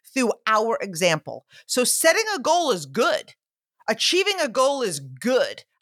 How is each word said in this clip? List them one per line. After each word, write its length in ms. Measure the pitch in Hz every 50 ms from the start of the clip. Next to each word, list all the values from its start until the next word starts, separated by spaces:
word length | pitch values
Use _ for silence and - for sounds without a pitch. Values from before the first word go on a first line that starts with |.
| _ - -
through 200 | 269 247 214 - - _
our 320 | 214 220 214 220 226 226 -
example. 640 | - 202 175 156 185 175 160 151 - - 117 117 - _ - - -
So 200 | - - 247 247
setting 400 | 240 - - - 320 330 415 440 440 403
a 40 | 311
goal 320 | 226 302 330 349 339 277
is 140 | 220 175 147
good. 480 | 135 135 214 277 349 - - - - - _ _ _ _ _ _ _ _ _ _
Achieving 540 | - 220 - - - 311 370 381 415 392 370
a 80 | 311 254
goal 320 | 190 262 262 277 285 277
is 180 | 247 196 160 139
good. 640 | 139 131 131 127 - 240 262 240 165 101 104 - - _ _ _